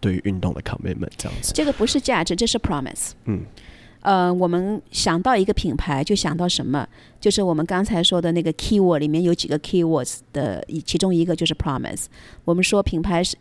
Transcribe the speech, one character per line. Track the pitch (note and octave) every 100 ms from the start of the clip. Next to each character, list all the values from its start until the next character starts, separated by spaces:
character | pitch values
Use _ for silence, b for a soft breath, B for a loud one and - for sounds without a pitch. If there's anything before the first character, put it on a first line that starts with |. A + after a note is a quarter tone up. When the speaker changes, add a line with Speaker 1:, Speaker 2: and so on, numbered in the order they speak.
Speaker 1:
对 | G#2
于 | F#2
运 | G2+ F#2
动 | F2+
的 | -
commitment | - - - A2 - -
这 | -
样 | -
子。 | -
Speaker 2:
这 | -
个 | D4
不 | C4+ A#3+
是 | C#4+
价 | B3+ G#3+
值， | E3+
这 | F3+ A3+
是 | A#3
promise。 | - C#3+ C3 - - - -
Speaker 1:
嗯。 | F#2 F#2 B B B B B
Speaker 2:
呃， | - F#3+ F3+
我 | F3+ F3
们 | E3+ F#3+ G#3+ -
想 | - F#3+ E3+
到 | B3 A#3+
一 |
个 | F#3+
品 | - F3 C#3+
牌， | - C3+
就 | D3
想 | G3+ E3 D#3+
到 | F3+
什 | - -
么？ | C#3 - B B B
就 | G#3
是 | G3
我 | F#3
们 | D#3
刚 | E3+ F3+
才 | G3+ F3+
说 | F3 F3+
的 | E3+
那 | E3+
个 | E3+
keyword | D#3 - G#3 F#3 D#3
里 | D3+
面 | D#3
有 | F3
几 | F3 -
个 | D3
keywords | - F3+ E3 D#3+ B2+ - -
的， | D3 C3+ F2 - -
其 | - F3
中 | F#3+
一 | E3+
个 | E3+ -
就 | E3
是 |
promise。 | - D#3 C3 - - - B B B
我 | -
们 | E3+
说 | F#3 G#3
品 | G3 D#3+
牌 | F#3+ F3
是， | F3 -